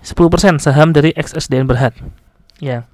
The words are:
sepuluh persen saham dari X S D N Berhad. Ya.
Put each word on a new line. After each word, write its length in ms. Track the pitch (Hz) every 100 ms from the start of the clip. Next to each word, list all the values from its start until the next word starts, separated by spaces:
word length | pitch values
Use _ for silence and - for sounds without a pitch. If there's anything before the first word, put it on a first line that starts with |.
| -
sepuluh 240 | - 165
persen 300 | 170 202 151
saham 320 | 151 139 160
dari 160 | 151 156 156
X 160 | 147
S 160 | 156 -
D 80 | 131
N 80 | 131
Berhad. 300 | 120 131 - - - _ _ _ _
Ya. 240 | 143 120 120